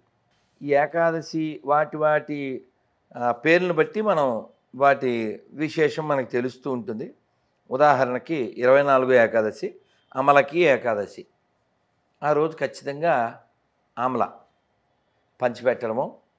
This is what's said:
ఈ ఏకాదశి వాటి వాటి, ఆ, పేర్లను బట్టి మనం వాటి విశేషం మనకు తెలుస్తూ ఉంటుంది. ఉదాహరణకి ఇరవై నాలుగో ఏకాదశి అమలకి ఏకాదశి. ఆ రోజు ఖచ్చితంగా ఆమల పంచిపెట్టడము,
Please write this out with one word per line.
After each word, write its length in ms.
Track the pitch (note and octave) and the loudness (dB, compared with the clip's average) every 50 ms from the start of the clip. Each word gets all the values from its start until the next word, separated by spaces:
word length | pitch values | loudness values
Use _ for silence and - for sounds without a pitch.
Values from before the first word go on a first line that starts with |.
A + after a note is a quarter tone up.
| _ _ _ _ _ _ _ _ _ _ _ _ | _ _ _ _ _ _ _ _ _ _ _ _
ఈ 120 | D3 C#3+ C#3 | -4 0 2
ఏకాదశి 880 | C#3 D3 D3+ D#3+ E3+ E3+ E3 E3 E3 D3 - - D#3+ D#3 D#3 D3+ - - | 2 2 0 0 0 0 0 0 -2 -8 -8 -6 -6 -6 -6 -8 -10 -4
వాటి 320 | C3+ D3 D3 D#3 C#3 D3+ D3+ | 0 0 0 0 -2 -4 -2
వాటి, 680 | D3+ D3+ D3+ D3+ D3 D3 D3 C#3+ C#3+ C3+ C3 A#2 - _ _ _ _ _ _ _ _ _ - | 0 2 2 0 -2 -4 -8 -8 -6 -8 -8 -10 -12 _ _ _ _ _ _ _ _ _ -10
ఆ, 160 | B2 B2 A#2+ | -4 -2 -2
పేర్లను 420 | A#2 - - D#3 E3 F3 F3+ F3+ E3+ | -2 0 2 4 4 4 4 2 0
బట్టి 280 | D#3 D#3+ D#3 - G#3+ | 0 0 0 0 -4
మనం 440 | G#3+ G#3+ F#3+ D#3+ C#3+ C3 A#2 G#2+ - - _ _ _ _ - B2+ | 0 0 2 2 2 0 -2 -4 -6 -12 _ _ _ _ -4 2
వాటి 640 | C#3 C#3 C#3 C3+ C#3 B2+ A#2+ A#2 A2+ G#2+ G2+ - - _ | 4 4 4 4 0 -2 -2 -2 -4 -4 -6 -10 -14 _
విశేషం 580 | - C3+ D#3 D3+ - D#3+ D#3 C#3+ - - D#3 D3+ | -10 -8 -8 -6 0 0 0 0 0 -4 -4 -2
మనకు 240 | D3 C3+ B2 G#2+ | -2 -2 -2 -2
తెలుస్తూ 400 | - B2 B2 B2+ B2 - _ C#3+ | -4 -4 -4 -4 -8 -8 _ -8
ఉంటుంది. 440 | C3 B2 A2 - A2 G#2+ D3 A3+ - _ _ _ _ _ _ _ _ _ _ _ | -8 -6 -8 -8 -10 -10 -10 -12 -14 _ _ _ _ _ _ _ _ _ _ _
ఉదాహరణకి 640 | - C3 D3 D3 C#3 B2+ C3+ B2 B2 B2 A#2+ - E3 | 0 2 4 4 4 4 2 0 -2 -6 -6 -6 -6
ఇరవై 480 | D3+ A#2+ G#2+ - - A#2+ B2 C3 C#3 C#3+ | -4 -4 -6 -6 0 2 4 4 4 4
నాలుగో 300 | C#3+ C3+ C3 C3 B2+ C3 | 4 4 2 4 4 4
ఏకాదశి 600 | B2 A2+ G#2+ G#2+ A#2 G#2+ G#2+ G#2 - - G3 - - _ _ _ _ _ _ - | 4 4 4 2 0 0 0 -4 -6 -10 -10 -10 -12 _ _ _ _ _ _ -8
అమలకి 440 | C3 C3+ C#3+ C#3+ D3 C3+ C#3 D3 E3+ | -2 2 4 4 4 4 2 0 2
ఏకాదశి. 640 | F3 D#3 C3 A2+ G#2+ A#2+ A2 G#2 G2+ F2+ - - F2+ _ _ _ _ _ _ _ _ _ _ _ _ _ _ _ _ _ _ _ - | 4 4 2 2 0 -2 -2 -2 -4 -8 -10 -20 -20 _ _ _ _ _ _ _ _ _ _ _ _ _ _ _ _ _ _ _ 0
ఆ 80 | D3 | 0
రోజు 260 | D3+ D3 D3+ D#3+ D#3 - | 2 2 2 0 -2 -4
ఖచ్చితంగా 840 | C#3+ C3+ - - - C#3+ C#3 C#3+ D#3 E3+ D#3 B2+ A#2 A2+ - - _ _ _ _ _ _ _ _ _ _ _ - | -6 -6 -6 -8 -10 -10 -8 -2 0 0 2 2 0 -2 -6 -12 _ _ _ _ _ _ _ _ _ _ _ -4
ఆమల 340 | A#2+ B2+ B2+ A#2+ G2+ E2+ - - _ _ _ _ _ _ _ _ _ _ _ _ _ _ _ _ _ _ _ _ | -4 -2 0 -2 -2 -4 -4 -16 _ _ _ _ _ _ _ _ _ _ _ _ _ _ _ _ _ _ _ _
పంచిపెట్టడము, 760 | B2+ B2 A#2 G#2+ A#2 B2+ - - B2 A2 A2 A#2+ D3 G#3 - - _ _ _ | -4 -4 -4 -2 -2 -2 -2 -2 -4 -6 -4 -4 -6 -6 -8 -16 _ _ _